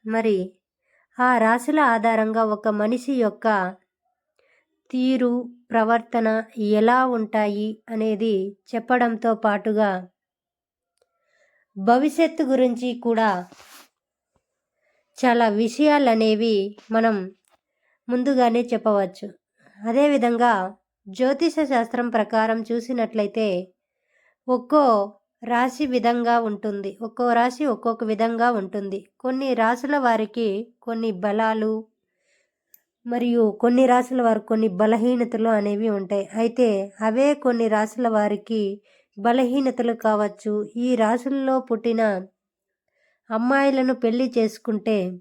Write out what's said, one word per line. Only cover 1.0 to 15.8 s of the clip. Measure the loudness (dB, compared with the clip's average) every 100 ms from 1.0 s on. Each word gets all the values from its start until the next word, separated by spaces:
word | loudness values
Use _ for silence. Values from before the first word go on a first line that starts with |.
| _ 0
ఆ | 2 4
రాశుల | 2 2 0 2
ఆధారంగా | 2 2 2 2 0 0
ఒక | 0 0 -2
మనిషి | -2 -2 -2 -2
యొక్క | -2 -2 0 0 0 -2 -8 _ _ _ _ _ _ _ _ _ _ _
తీరు, | -2 0 2 2 0 -6 -16 _
ప్రవర్తన | 0 2 0 0 -2 0 -2 -4 -6
ఎలా | 0 4 4 4 2
ఉంటాయి | -2 -2 -2 -2 -2 -6 -8 -10
అనేది | -4 -2 -2 0 -2 -4 -12 _ -10
చెప్పడంతో | -2 0 0 0 -2 0
పాటుగా | 0 0 0 0 0 -2 -8 _ _ _ _ _ _ _ _ _ _ _ _ _ _ _ _ -4
భవిష్యత్తు | 2 4 2 2 0 0
గురించి | 0 2 2 0 -6 -4
కూడా | -2 0 0 0 -8 -20 -20 -20 -20 _ _ _ _ _ _ _ _ _ _ _ _ -2 2
చాలా | 4 2
విషయాలనేవి | 2 -2 2